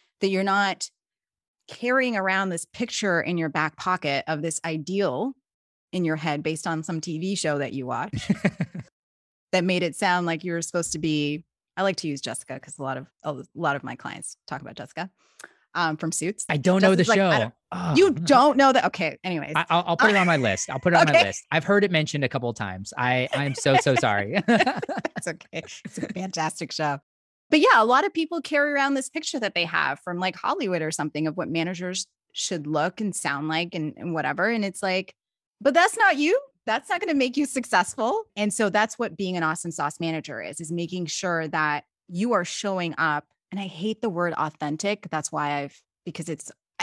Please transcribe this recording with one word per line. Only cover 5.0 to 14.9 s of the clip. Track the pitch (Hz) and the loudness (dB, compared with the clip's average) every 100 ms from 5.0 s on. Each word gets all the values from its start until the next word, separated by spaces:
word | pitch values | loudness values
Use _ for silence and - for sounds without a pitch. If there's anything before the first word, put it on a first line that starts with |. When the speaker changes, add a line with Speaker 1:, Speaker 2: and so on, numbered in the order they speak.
| 190 127 247 - _ _ _ _ _ | 0 0 -4 -8 _ _ _ _ _
Speaker 1:
in | 185 | -2
your | 165 156 | 0 0
head | 160 147 | -2 -2
based | 151 160 175 | -2 -4 -4
on | 160 | -4
some | 156 160 | -4 -6
T | 165 156 | -6 -6
V | 185 196 | -4 -2
show | 156 147 | -2 -2
that | 135 | -4
you | 135 127 | -6 -6
watch | 120 160 - - - - - 170 180 - | -6 -6 -4 -2 0 -2 -2 -8 -10 -16
Speaker 2:
<laughs> | _ _ _ _ _ _ | _ _ _ _ _ _
Speaker 1:
that | 185 | 0
made | 175 180 | 2 2
it | 175 151 | 0 0
sound | 196 180 175 | 0 2 0
like | 165 | -2
you | 180 | -4
were | 170 | -4
supposed | 165 175 165 | -4 -4 -4
to | 160 | -2
be, | 160 151 147 151 - _ _ - | 0 0 0 -4 -10 _ _ -2
I | |
like | 196 180 | -2 -2
to | 165 | -4
use | 139 | -6
Jessica | - 113 - 135 | -6 -8 -10 -12
'cause | - - | -12 -10
a | |
lot | 135 131 | -6 -6
of, | - _ | -10 _
a | - 135 - - | -8 -8 -10 -4
lot | 165 139 | -2 -2
of | 131 | -6
my | 123 | -10
clients | - - - - - | -12 -12 -14 -18 -12
talk | 131 | -12
about | 139 - | -10 -14
Jessica, | - | -12